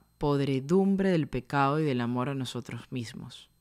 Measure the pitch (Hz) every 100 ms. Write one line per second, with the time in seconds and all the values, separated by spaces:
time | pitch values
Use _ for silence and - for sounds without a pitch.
0 | _ _ 147 143 139 135 139 185 196 196
1 | 190 175 135 127 - 143 139 151 156 123
2 | 120 123 127 139 123 123 - 120 - 131
3 | 113 - 127 - - _